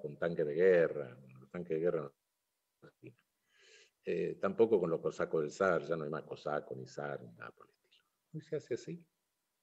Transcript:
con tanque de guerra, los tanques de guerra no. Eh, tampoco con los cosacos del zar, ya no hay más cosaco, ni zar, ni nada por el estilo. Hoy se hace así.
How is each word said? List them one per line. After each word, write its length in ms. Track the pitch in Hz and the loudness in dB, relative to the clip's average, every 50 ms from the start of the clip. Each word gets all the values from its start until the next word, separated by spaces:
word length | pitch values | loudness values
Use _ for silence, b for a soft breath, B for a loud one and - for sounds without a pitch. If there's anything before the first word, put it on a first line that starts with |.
con 160 | - 73 71 | -10 -10 -6
tanque 260 | - 87 85 85 82 80 | -2 -2 -2 0 0 -2
de 120 | 73 71 | 0 2
guerra, 600 | 80 92 95 90 85 80 - - 73 69 64 - - - 65 - - | 6 8 8 8 8 6 4 2 -2 -8 -8 -10 -18 -20 -20 -20 -20
los 120 | - - | -18 -12
tanques 260 | - 87 85 87 80 | -10 -8 -4 -2 -2
de 20 | 78 | 0
guerra 220 | 85 90 87 80 | 2 2 0 0
no. 1120 | 73 69 _ _ _ _ _ _ _ _ _ _ _ _ _ _ - - _ _ 127 120 - _ _ _ _ _ b b b b b b b b b b b _ - | -4 -6 _ _ _ _ _ _ _ _ _ _ _ _ _ _ -20 -20 _ _ -20 -20 -20 _ _ _ _ _ b b b b b b b b b b b _ -4
Eh, 360 | 95 87 87 87 80 78 - | -4 -2 -2 -2 -4 -4 -2
tampoco 380 | 101 98 95 - 113 107 110 90 | -2 0 4 4 4 6 6 4
con 100 | 90 82 | 4 2
los 100 | 80 - | 0 0
cosacos 420 | - 78 - - 85 - - 80 | 0 -2 -2 -2 -2 0 0 0
del 100 | 76 76 | 0 0
zar, 320 | - - 98 95 85 78 73 | 0 2 2 4 4 2 2
ya 120 | 73 82 | 0 -4
no 100 | 80 76 | -2 -2
hay 40 | 73 | -4
más 140 | 78 71 - | -6 -6 -6
cosaco, 520 | - - - - 78 76 73 - - 64 | -8 -10 -8 -6 -4 -4 -4 -4 -6 -10
ni 120 | 65 65 | -12 -12
zar, 340 | 65 - 73 73 71 71 64 | -12 -10 -8 -8 -6 -6 -8
ni 100 | 62 58 57 | -10 -14 -18
nada 180 | 58 58 57 | -18 -18 -18
por 160 | - - - | -18 -20 -20
el 60 | _ _ | _ _
estilo. 280 | _ _ _ _ _ _ _ _ _ _ _ - | _ _ _ _ _ _ _ _ _ _ _ -14
Hoy 80 | 156 | -14
se 140 | - - 156 | -10 -8 -8
hace 180 | 143 - - 123 | -8 -6 -6 -8
así. 320 | - - 160 170 175 - _ _ _ _ _ _ _ _ _ _ _ | -8 -6 -8 -12 -12 -14 _ _ _ _ _ _ _ _ _ _ _